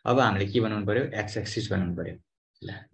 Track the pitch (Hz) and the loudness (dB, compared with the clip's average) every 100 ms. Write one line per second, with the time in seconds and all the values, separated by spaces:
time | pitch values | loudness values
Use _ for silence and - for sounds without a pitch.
0 | 113 127 117 98 101 120 110 107 101 113 | 2 4 4 4 2 2 2 0 0 0
1 | 143 110 101 117 - - 95 98 87 87 | 0 -4 -4 -6 -4 -4 -2 0 0 -2
2 | 85 - _ _ _ _ - - - | -6 -10 _ _ _ _ -12 -12 -10